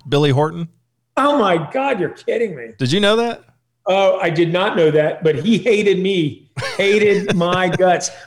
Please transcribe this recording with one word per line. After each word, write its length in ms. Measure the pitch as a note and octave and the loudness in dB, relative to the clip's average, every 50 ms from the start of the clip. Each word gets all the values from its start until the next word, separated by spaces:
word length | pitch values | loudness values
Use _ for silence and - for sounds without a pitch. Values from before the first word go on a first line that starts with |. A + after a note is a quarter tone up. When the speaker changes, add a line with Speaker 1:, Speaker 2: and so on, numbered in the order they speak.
| - C3 | -6 -2
Speaker 1:
Billy 220 | C#3+ C#3+ D3+ D3 | 0 0 2 2
Horton. 380 | B2+ C#3+ D3+ D#3+ E3+ E3+ E3 E3 - _ _ _ _ _ _ _ _ | 2 2 0 -2 -4 -8 -10 -12 -12 _ _ _ _ _ _ _ _
Speaker 2:
Oh 220 | C#4 C4+ D4 D4 C#4 | -2 0 0 2 2
my 300 | G#3 F#3+ F3 E3 D3+ - | 2 2 0 0 -2 -4
God, 280 | - C4 C4+ C#4 B3+ F#3 | -4 -4 -2 -2 -2 -2
you're 100 | E3 - | -4 -6
kidding 460 | - - - - G#3+ A3+ A#3 G3+ D#3+ | -6 -8 -6 -6 -4 -2 -4 -4 -6
me. 140 | B2 A#2 A2+ - - | -10 -14 -16 -8 -6
Speaker 1:
Did 120 | C3+ B2 | -4 -2
you 80 | D#3 G3+ | 0 2
know 140 | G3+ G3+ G#3+ | 2 2 2
that? 280 | A#3 A#3 A#3 - - - _ _ _ _ _ _ _ _ | 2 0 -2 -6 -10 -14 _ _ _ _ _ _ _ _
Speaker 2:
Oh, 320 | G3 F#3 G3 G3 F#3+ F#3+ - | 0 2 2 4 2 2 0
I 80 | F#3+ E3+ | -2 -2
did 220 | D3+ D#3+ E3+ D#3+ | 0 0 0 0
not 240 | E3+ F3+ G3 A3 A3 | 0 0 -2 0 0
know 140 | F#3 D#3+ D#3 | 2 2 2
that, 320 | D3+ D3+ D3+ D#3+ D#3 - F3 | 4 2 2 0 -2 0 0
but 120 | D#3 D3 | 0 0
he 200 | B2+ D#3+ A3 A3+ F3 | 0 0 0 0 2
hated 400 | F#3 B3 G#3+ G#3 G3 G3+ F#3 F3+ | 2 2 0 2 2 2 0 0
me, 500 | F#3 G3 G3 F3 D#3 C#3 G#2 - - _ _ - - - - | 0 -2 -2 -2 -2 -2 -6 -10 -16 _ _ -12 -10 -8 -4
hated 580 | - G3 G3 G#3 G#3+ G#3 G#3 G3+ G3+ G3 G3 G3+ | -2 0 2 2 2 4 2 2 0 0 -2 -2
<laughs> 0 | |
my 320 | F3 E3+ F3 F3+ F#3 F#3 F3+ | 0 0 0 0 0 0 -2
guts. 420 | - F3+ F#3 F#3 F3 - - - - - - | 0 2 2 2 2 2 -2 -6 -10 -14 -20